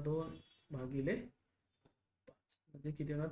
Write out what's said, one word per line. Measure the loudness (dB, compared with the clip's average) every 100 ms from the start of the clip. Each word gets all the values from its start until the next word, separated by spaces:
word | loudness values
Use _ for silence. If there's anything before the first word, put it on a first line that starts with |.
दोन | 4 2 0 -8 -16 -20 _
भागिले | -4 0 2 4 2 -2 _ _ _ _ _ _ _ _ _ -20
पाच | -20 _ -20 _
म्हणजे | -6 -6
किती | -2 0
होणार? | 0 0